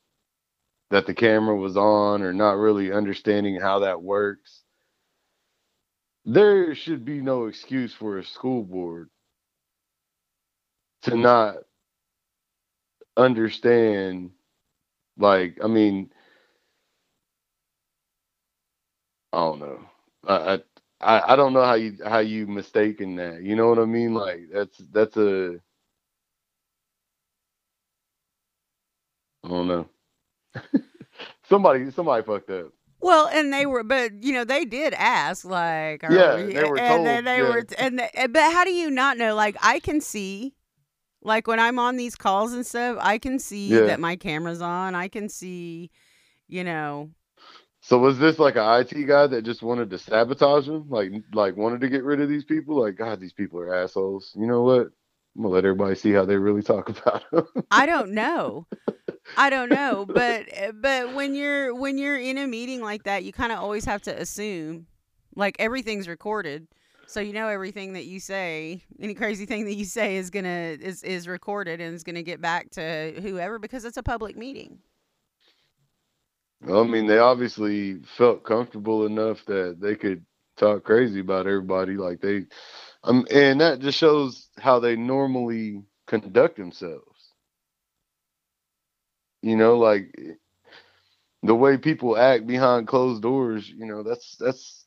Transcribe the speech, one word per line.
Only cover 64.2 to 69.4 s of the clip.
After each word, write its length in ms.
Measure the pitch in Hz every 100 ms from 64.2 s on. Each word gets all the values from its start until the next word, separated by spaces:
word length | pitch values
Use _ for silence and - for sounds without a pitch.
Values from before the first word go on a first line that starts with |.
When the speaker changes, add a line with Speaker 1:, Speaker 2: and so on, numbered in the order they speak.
Speaker 2:
assume, 640 | 175 - 208 175 156 165 170 _ _ _ _ 185
like, 200 | 196 -
everything's 480 | 220 262 226 208 170
recorded. 600 | 165 208 214 165 147 160 _ _ _ -
So 140 | 214
you 120 | 208
know 140 | 208 220
everything 460 | 202 190 202 190
that 120 | 185 139
you 140 | 185
say, 640 | - 196 175 156 160 175 - -
any 140 | 214 196
crazy 300 | 220 202